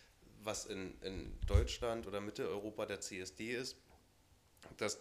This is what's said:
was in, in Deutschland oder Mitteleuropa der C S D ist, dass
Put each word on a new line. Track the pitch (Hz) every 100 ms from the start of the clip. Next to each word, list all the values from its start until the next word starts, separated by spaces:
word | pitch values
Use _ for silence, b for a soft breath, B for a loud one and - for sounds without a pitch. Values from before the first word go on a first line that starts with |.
| b - - -
was | 107 104 -
in, | 95 95 -
in | 95 95 - - -
Deutschland | 101 117 - 120 117 104
oder | 101
Mitteleuropa | 104 - 110 101 107 - 101
der | 98
C | - 92
S | 92 -
D | 110
ist, | 120 131 - - - - - - - - - - -
dass | 104 -